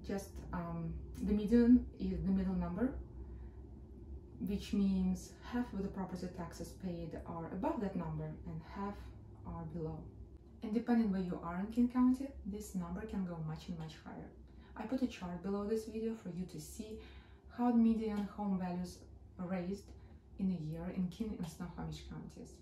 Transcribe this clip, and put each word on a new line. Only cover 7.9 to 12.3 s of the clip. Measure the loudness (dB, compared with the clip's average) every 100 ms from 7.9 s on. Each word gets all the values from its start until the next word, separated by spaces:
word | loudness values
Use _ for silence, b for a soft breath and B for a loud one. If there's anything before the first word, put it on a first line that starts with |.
| 0
number | -2 -2 -4 -6 -8
and | -8 -8 -6
half | -6 -6 -10 -14 -16 -12 -8
are | -8 -6
below. | -4 -4 -6 -10 -12 -14 -16 -18 -10
And | 0 0
depending | 4 4 6
where | 4
you | 2 -2
are | -2 -2
in | -2
King | 4 4
County, | 8 6 6 0